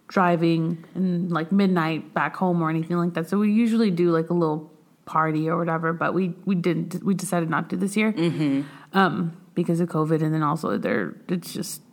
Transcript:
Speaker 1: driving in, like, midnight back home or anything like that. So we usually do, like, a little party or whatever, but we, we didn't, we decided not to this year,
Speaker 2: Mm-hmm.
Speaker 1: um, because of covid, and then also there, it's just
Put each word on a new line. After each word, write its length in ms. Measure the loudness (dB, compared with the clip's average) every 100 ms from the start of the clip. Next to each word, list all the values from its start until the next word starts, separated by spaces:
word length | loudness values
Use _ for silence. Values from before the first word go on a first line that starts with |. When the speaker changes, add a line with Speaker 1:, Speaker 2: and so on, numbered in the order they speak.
| -4
Speaker 1:
driving 760 | 0 2 4 2 2 0 -4 -8
in, 340 | -4 -2 0 -2
like, 200 | -2 0
midnight 600 | 2 4 2 0 -2 -4
back 220 | -2 -2 0
home 240 | 0 2
or 80 | 0
anything 280 | 0 -2 0
like 160 | 0
that. 140 | -2 -2
So 100 | 0
we 120 | 2
usually 380 | 4 4 4 2
do, 200 | 4 4
like, 180 | 2 2
a 40 |
little 360 | 2 2 0 -6 -18 _ _
party 440 | -4 0 2 0 0
or 80 | 0
whatever, 360 | 0 0 -2
but 220 | 0 0
we, 200 | 0 -2 -2
we 100 | -2
didn't, 480 | 0 0 0 -4 -4
we 120 | -2
decided 340 | -2 -2 -2 0
not 220 | -2 -2
to 60 | -4
this 200 | -2 0
year, 160 | 0
Speaker 2:
Mm-hmm. 500 | 2 0 0 0 0 -4 -12 -4
Speaker 1:
um, 440 | 0 2 0 -4 -6 -6
because 260 | -4 0 0
of 80 | 0
covid, 340 | 0 0 2
and 120 | 2
then 80 | 0
also 340 | 0 -2 -2 -2
there, 360 | -2 -2 -4 -8 -6
it's 240 | -6 -6
just 300 | -10 -10 -12 -16